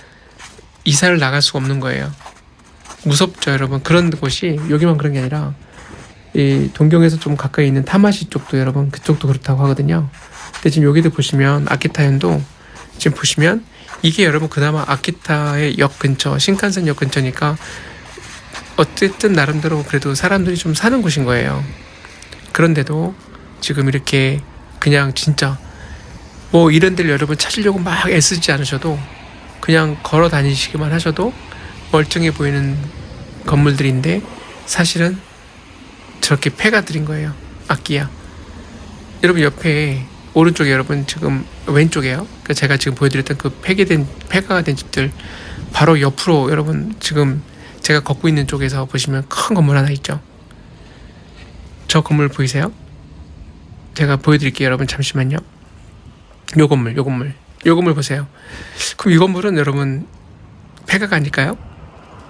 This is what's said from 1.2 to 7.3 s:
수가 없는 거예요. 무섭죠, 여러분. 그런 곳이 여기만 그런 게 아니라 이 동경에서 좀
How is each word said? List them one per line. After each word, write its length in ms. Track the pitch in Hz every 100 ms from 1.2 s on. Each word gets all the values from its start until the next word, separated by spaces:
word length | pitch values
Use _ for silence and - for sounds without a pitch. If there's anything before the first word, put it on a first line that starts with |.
| 135 143
수가 180 | 143 139
없는 200 | 131 139
거예요. 320 | 131 131 143 143 - - - _ - - - -
무섭죠, 480 | 156 143 185 - -
여러분. 300 | 135 135 135
그런 280 | - 165 170
곳이 500 | 151 135 - 180 147 160
여기만 280 | 151 170 151
그런 160 | 147
게 60 | 139
아니라 340 | 127 151 143 143 - - - - - - - -
이 340 | 139 139 135
동경에서 440 | - 156 165 165 160
좀 160 | 151